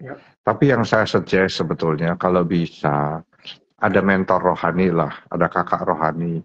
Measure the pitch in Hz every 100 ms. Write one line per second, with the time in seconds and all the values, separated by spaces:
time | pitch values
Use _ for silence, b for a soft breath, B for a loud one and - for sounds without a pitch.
0 | 65 B B B - - 139 120 101 110
1 | 104 104 82 95 95 - 82 85 82 78
2 | 82 87 92 90 85 87 80 - 76 73
3 | 73 80 - B B B _ _ 107 98
4 | 95 95 95 90 90 78 82 85 95 82
5 | 78 - _ 85 85 90 85 87 98 78
6 | 80 80 85 82